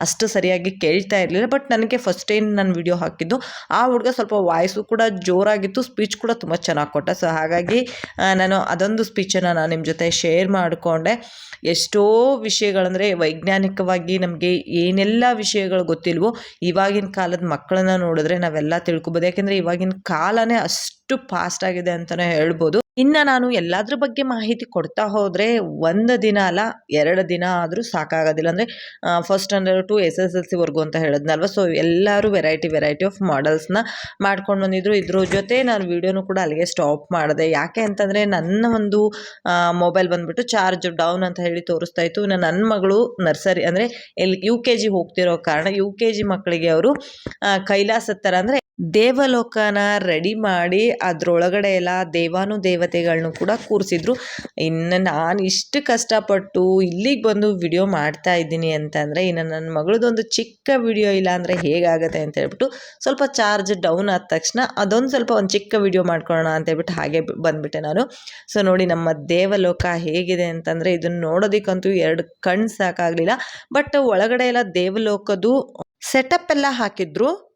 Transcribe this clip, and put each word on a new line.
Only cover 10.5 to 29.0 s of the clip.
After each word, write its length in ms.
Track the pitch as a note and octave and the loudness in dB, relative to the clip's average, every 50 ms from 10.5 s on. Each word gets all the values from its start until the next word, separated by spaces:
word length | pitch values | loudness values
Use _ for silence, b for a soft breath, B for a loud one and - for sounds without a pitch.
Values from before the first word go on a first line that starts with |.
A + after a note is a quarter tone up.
| G3 F#3 F3 E3 E3 D#3+ - E3+ E3 D#3+ D#3+ F#3+ A#3 A#3 B B B B B B B B - | 2 0 0 0 -2 -2 -2 0 0 0 0 0 -2 -2 B B B B B B B B -2
ಎಷ್ಟೋ 720 | - F3 E3+ - - - G#3 G3+ G#3 A3 A#3 B3 C4+ C#4 | -2 -2 -2 -2 0 2 2 4 6 6 6 4 4 2
ವಿಷಯಗಳಂದ್ರೆ 760 | A#3 G#3+ A3 - - A3 G3+ F#3+ G3 F#3 F3+ F#3 F#3 G3+ G#3 F#3 | 0 -2 -2 -2 0 0 0 2 2 0 0 0 0 0 0 2
ವೈಜ್ಞಾನಿಕವಾಗಿ 1040 | F3 D#3+ D#3 D#3+ D#3+ D#3+ F#3+ F#3+ F#3+ G3 F#3+ G3 G3 F#3 F3+ F#3 F3+ E3 F3 F#3+ F#3 | 2 0 0 -2 -2 -2 0 2 2 0 0 0 -2 0 0 0 0 0 -2 -2 0
ನಮ್ಗೆ 380 | F3+ F3 E3+ D#3 F3 F3+ F3+ | -2 -2 -2 -2 0 0 0
ಏನೆಲ್ಲ 680 | - - - D#3+ E3+ E3+ F3+ F#3 G3 G3 G#3 A3 A#3 A#3+ B3 | 0 -2 -2 0 0 2 2 2 2 2 2 2 4 4 2
ವಿಷಯಗಳು 520 | A#3+ G#3+ G#3 F#3+ - G#3 F#3+ F#3 F#3+ F#3 F3 | 2 0 -2 -2 0 0 0 0 0 0 0
ಗೊತ್ತಿಲ್ವೋ, 520 | E3 E3 D#3+ - F3+ E3+ D#3+ F#3+ A3+ A3+ B B B B B | 0 -2 -2 -2 -2 0 2 0 0 0 B B B B B
ಇವಾಗಿನ 440 | E3+ F3 E3 F#3+ F#3+ G3+ G3+ G#3 G3 | -4 0 0 2 2 2 0 0 -2
ಕಾಲದ 360 | F#3 G3 G3 F#3 F3 F3+ E3+ | -4 -4 -4 -2 -2 -2 -4
ಮಕ್ಕಳನ್ನ 540 | F3+ E3+ D3 - - - F#3 F#3 F#3+ F#3 F#3+ | -2 -4 -4 -6 -4 -2 0 0 2 2 2
ನೋಡಿದ್ರೆ 420 | F#3 F3 E3+ E3 D#3 D3+ D#3 F3+ F3 | 2 0 0 0 0 0 0 0 0
ನಾವೆಲ್ಲ 400 | F3 E3 D3+ D#3 D3 D#3 E3 F3 | -2 -2 -2 -2 -2 0 -2 -2
ತಿಳ್ಕೊಬೋದು. 460 | F3 F3+ E3 D#3+ D#3+ E3 E3 E3+ E3+ | 0 -2 -2 -2 -2 -4 -2 0 0
ಯಾಕೆಂದ್ರೆ 320 | F3+ F3+ G3+ G3 G3 G3 | 0 0 -2 0 0 0
ಇವಾಗಿನ 340 | F#3+ E3 F3 F3 F3 F#3 F#3 F#3 F#3+ | 0 0 -2 -2 -2 -2 -4 -4 -4
ಕಾಲನೇ 520 | - - E3+ D#3 E3 F#3+ A3 A#3 A3+ A3+ A#3 | -6 -4 -2 -2 0 0 2 2 2 2 0
ಅಷ್ಟು 480 | A3+ D3 - - - - - - _ _ - C4+ C4 C4 - | 0 0 -2 -4 -6 -8 -10 -12 _ _ -4 -4 -4 -4 -6
ಫಾಸ್ಟ್ 340 | F#3+ F3 E3+ F3+ - - F#3+ | -4 -4 -4 -4 -4 -4 -4
ಆಗಿದೆ 260 | F#3+ F3+ F3+ F3 F3+ | -4 -4 -2 -4 -4
ಅಂತಾನೆ 440 | F3 E3+ E3+ - F3 E3+ F3 F3 E3 | -4 -4 -6 -6 -4 -2 0 0 2
ಹೇಳ್ಬೋದು. 480 | D3+ D#3 E3 D#3+ D#3+ E3 D#3 D3 A3 - _ _ | 2 2 2 2 0 0 2 2 0 -2 _ _
ಇನ್ನ 200 | B3+ C4 C#4+ D4+ D4+ | 2 4 4 4 4
ನಾನು 280 | D4 C#4+ C4 B3+ B3 B3 | 4 4 2 2 2 0
ಎಲ್ಲದ್ರ 440 | A#3+ F#3+ E3+ E3+ F3 G3 G#3 G#3+ D4 | 0 0 0 0 -2 -2 -2 -2 -2
ಬಗ್ಗೆ 280 | A#3 C#4 C4 A3+ C#4+ | -2 -2 -2 -2 -2
ಮಾಹಿತಿ 480 | C#4 C4 B3 A3+ G#3+ G#3+ A#3 A#3+ A#3 - | -2 -2 -2 -2 -2 -2 -4 -4 -6 -4
ಕೊಡ್ತಾ 320 | - F3+ D#3 - - - | -4 -4 -4 -2 -2 -2
ಹೋದ್ರೆ 560 | G#3+ G#3 G3+ G#3+ G3+ G3 F3 F3+ G#3 A#3 A#3+ A3+ | -2 0 0 0 0 0 0 0 2 2 2 0
ಒಂದು 640 | F#3+ D#3+ D3+ D3 D#3+ E3 F3 G#3 A3+ A#3+ B3 G3+ | -2 -4 -4 0 0 2 2 2 4 2 2 2
ದಿನ 160 | G#3+ G#3+ G3+ G3+ F#3+ | 2 2 2 2 2
ಅಲ್ಲ, 140 | F#3 E3+ F#3+ G#3+ A3+ - - _ - | 2 0 0 -2 -2 -6 -10 _ -2
ಎರಡು 380 | D3 D3+ D3 D#3+ F3+ F#3 F#3 D#3+ | 0 2 2 4 2 2 2 0
ದಿನ 160 | F3 F3 F3+ F#3 | -2 -2 0 0
ಆದ್ರೂ 320 | F#3 F3 E3+ D#3+ F3+ A3 | 0 0 -2 -2 -4 -6
ಸಾಕಾಗೋದಿಲ್ಲ. 640 | A3+ - - E3 D#3 - E3+ D#3+ D#3 D#3 D#3 D#3 D#3+ E3+ | -4 -4 -4 -4 -2 -2 0 0 2 2 0 2 0 0
ಅಂದ್ರೆ, 500 | E3+ F#3+ A#3 A#3 - - - - - - | 0 0 -2 -4 -6 -10 -18 -18 -14 -6